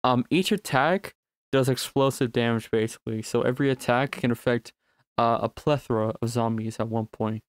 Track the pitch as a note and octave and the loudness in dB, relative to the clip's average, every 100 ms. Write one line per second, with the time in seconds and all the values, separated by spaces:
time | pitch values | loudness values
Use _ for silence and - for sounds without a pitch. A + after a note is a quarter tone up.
0 | B2+ B2 B2 D#3 F#3 G#3 - C3 D3 F#3+ | 2 0 2 0 0 -2 0 0 2 0
1 | - _ _ _ _ C3+ C3 B2+ - - | -4 _ _ _ _ 2 2 0 -2 2
2 | C3+ - B2+ B2 A#2 A2+ - A2+ A2 - | 2 2 -2 0 0 0 0 0 0 -4
3 | - A2 - A#2+ A#2+ B2+ C#3 C3 - B2 | -8 -8 -2 0 0 0 0 0 0 0
4 | C3+ - B2 A#2 - A#2+ - _ _ _ | 0 -2 -2 0 0 -2 -4 _ _ _
5 | _ - A#2 A#2 A2+ - - C#3+ - A2+ | _ 0 2 2 -2 -2 -2 -2 0 0
6 | A2 - A#2 A#2 A2+ A2+ A2+ - A2+ A2+ | 0 -2 -4 0 0 -2 -6 -6 -4 -2
7 | A2 - G#2+ A2 | -4 -4 -4 -4